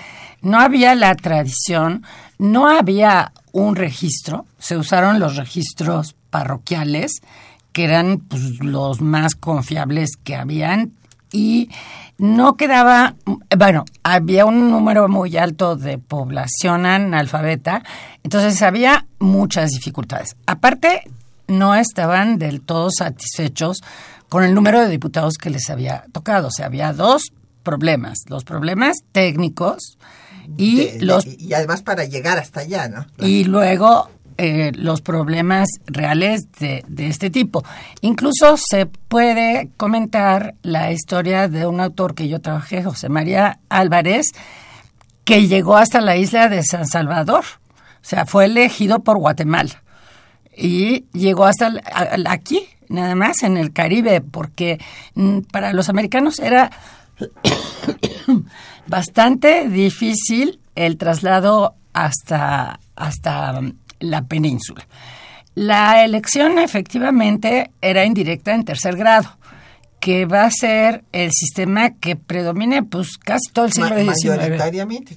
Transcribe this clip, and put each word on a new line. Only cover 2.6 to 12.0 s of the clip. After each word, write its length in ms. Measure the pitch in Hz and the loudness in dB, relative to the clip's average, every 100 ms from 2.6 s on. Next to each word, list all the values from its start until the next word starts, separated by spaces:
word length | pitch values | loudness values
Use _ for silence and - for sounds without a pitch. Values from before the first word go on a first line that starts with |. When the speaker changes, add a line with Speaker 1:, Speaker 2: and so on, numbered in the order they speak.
| 294 | 4
Speaker 1:
había 640 | 320 185 196 214 190 - - _ | 4 4 4 4 4 0 -8 _
un 240 | 185 208 185 | -2 0 0
registro. 680 | 175 123 175 127 - 156 - _ | -4 -4 -6 -6 -6 -10 -10 _
Se 180 | - 170 | -6 -6
usaron 420 | 156 185 190 214 | 0 2 4 2
los 180 | 160 139 | 0 -4
registros 800 | 127 185 151 - 156 165 151 - _ | -8 -6 -8 -6 -4 -4 -6 -12 _
parroquiales, 920 | 151 135 131 - 170 147 147 - - - - - _ _ | -6 -6 -8 -6 -4 -2 -4 -4 -8 -14 -20 -20 _ _
que 120 | - | -4
eran, 340 | 165 165 180 196 | 0 2 2 -2
pues, 400 | - 135 131 120 | -4 -6 -6 -6
los 400 | 143 139 139 127 | -6 -4 -4 -2
más 340 | 156 156 156 | 0 0 0
confiables 760 | - 165 151 123 156 135 151 156 - | -4 -4 -4 -4 -6 -4 -2 -4 -8
que 120 | - 135 | -12 -10
habían, 560 | 127 151 156 196 226 - _ _ _ | -6 -4 -2 -2 -2 -8 _ _ _
y 380 | 208 214 233 240 - - - | -2 0 0 -2 -10 -20 -20